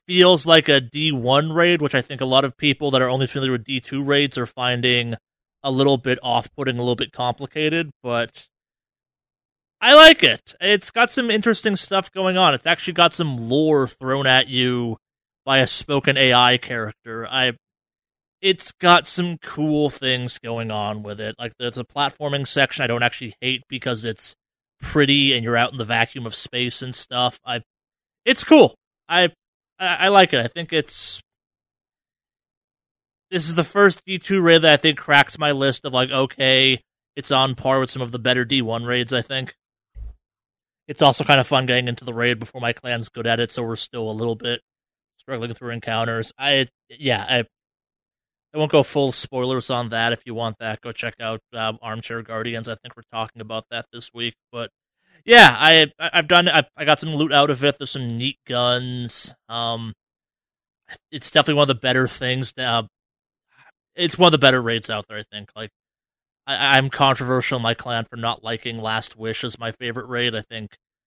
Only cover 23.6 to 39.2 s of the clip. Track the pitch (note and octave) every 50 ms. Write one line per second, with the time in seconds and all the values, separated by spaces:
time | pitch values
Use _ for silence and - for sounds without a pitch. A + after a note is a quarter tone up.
23.6 | C3+ - C#3 B2+ - C3 B2 A2 G#2+ A#2 A2 - - - - _ _ _ _ _
24.6 | _ _ _ _ - - - D3+ C#3+ C3+ C#3 C#3+ C#3 C3+ C3+ B2 A2+ A2+ A#2+ A#2
25.6 | A#2+ B2+ C3+ B2+ A2+ G#2+ A#2 A2+ A#2 - - C3+ A#2+ A#2 G#2+ - - - - B2
26.6 | B2 B2 - - C3+ B2+ B2 - - - B2+ B2 B2 B2 - - - B2 A#2+ A#2+
27.6 | A2+ _ _ _ _ _ _ _ _ _ _ _ - A#3 C4 - - - D#4 D4+
28.6 | G#3+ B2+ - _ _ _ _ _ _ - E3 F3 F3+ E3+ - _ _ _ _ _
29.6 | _ _ _ - F#3 F3+ F3 - F3+ F#3+ G3+ G3 F#3 E3 - B2+ A#2 A#2+ - E3+
30.6 | E3 - E3+ D#3+ D3 - - - - - - - - _ _ _ _ _ _ _
31.6 | _ _ _ _ _ _ _ _ _ _ _ _ _ _ _ _ _ _ _ _
32.6 | _ _ _ _ _ _ _ _ _ _ _ _ _ - F#3+ F3+ D#3 D#3 E3 E3
33.6 | E3 - - G3+ G3+ G3 E3+ - - - F#3+ F3+ - - G3 G3 F3 E3+ E3 E3
34.6 | D#3+ D#3+ D3+ C#3 - D#3+ D3 - - - D3 C#3+ C#3 - - - D3+ D3 C#3+ C3+
35.6 | C3+ C#3 B2+ - - C#3+ B2+ B2+ B2+ B2+ C3 C3 C3+ C3 - - C3+ C3 C3 C3
36.6 | C3 C3+ C3 A#2+ _ _ _ _ _ _ - D3 C#3 - F#3 E3 C3 C3+ B2+ -
37.6 | - C3 C3+ C3+ C3 B2 - C3+ B2+ A#2 A#2+ B2 A2 B2+ B2+ B2 B2 A#2 C#3 C3+
38.6 | A#2+ A2 A2+ A#2 A#2 A#2+ B2 B2 B2 A#2 B2 B2